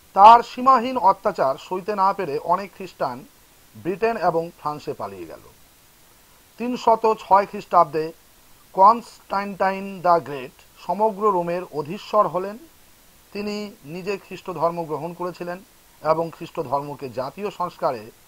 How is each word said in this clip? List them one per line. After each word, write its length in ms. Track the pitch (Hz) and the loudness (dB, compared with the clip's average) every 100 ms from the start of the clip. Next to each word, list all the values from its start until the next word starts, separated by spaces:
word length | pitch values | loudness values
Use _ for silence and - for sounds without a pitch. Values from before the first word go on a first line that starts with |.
| _ | _
তার 300 | 190 208 233 | 8 10 10
সীমাহীন 560 | 233 - 254 254 240 254 | 6 -2 4 4 2 0
অত্যাচার 560 | 180 190 214 190 139 151 - | 2 2 0 0 -2 -2 -6
সইতে 260 | 185 190 | -8 -4
না 180 | 208 190 | 0 0
পেরে 260 | 196 175 143 | 0 -4 -4
অনেক 360 | - 170 202 | -2 -2 -4
খ্রিস্টান 500 | - 185 - 156 123 151 _ _ _ _ 107 | -12 -14 -6 -6 -6 -16 _ _ _ _ -10
ব্রিটেন 400 | 110 190 226 226 | -8 -2 -2 0
এবং 340 | 175 165 170 - | 0 0 -4 -8
ফ্রান্সে 340 | 151 147 - | -8 -8 -8
পালিয়ে 320 | 131 104 95 80 | -10 -10 -12 -16
গেল। 140 | 64 57 - - _ _ _ _ _ _ _ _ - | -18 -20 -20 -20 _ _ _ _ _ _ _ _ -10
তিনশত 560 | 233 247 - 226 226 220 | -8 -2 2 4 4 0
ছয় 280 | - 190 196 | 4 4 4
খ্রিস্টাব্দে 680 | 208 - 180 160 156 160 165 _ _ _ - _ | -4 0 4 4 0 -6 -10 _ _ _ -20 _
কনস্ট্যান্টাইন 1300 | 180 190 233 214 - - 196 202 190 190 190 196 190 | 4 6 6 0 -18 -8 -6 -6 -2 -2 -2 -8 -2
দ্য 240 | 175 170 | 2 2
গ্রেট 600 | 151 143 143 - - - - | 0 -10 -12 -16 -20 -14 -8
সমগ্র 440 | 185 220 190 214 | -2 -2 0 -2
রোমের 320 | 180 175 175 180 | -2 -2 -6 -8
অধীশ্বর 560 | 139 147 165 - 214 185 | -10 -10 -12 -2 0 0
হলেন। 300 | 165 190 220 320 _ _ _ _ _ _ | -2 -6 -10 -18 _ _ _ _ _ _
তিনি 380 | 202 208 208 208 - | -10 -8 -8 -10 -16
নিজে 340 | 143 170 185 196 | -16 -12 -10 -10
খ্রিস্ট 320 | - 185 - | -12 -16 -12
ধর্ম 340 | 170 165 170 | -4 -2 -2
গ্রহণ 280 | 165 151 160 | -6 -8 -8
করেছিলেন 460 | 170 175 175 175 180 - _ _ _ | -8 -10 -10 -12 -12 -16 _ _ _
এবং 280 | 151 160 165 - | 0 0 -2 -8
খ্রিস্ট 240 | 165 - | -12 -10
ধর্মকে 480 | 143 139 147 139 135 | -4 -4 -6 -10 -10
জাতীয় 420 | 117 131 160 202 | -8 -8 -8 -10
সংস্কারে 600 | - 175 - 165 120 110 - | -6 -8 -4 -4 -4 -10 -20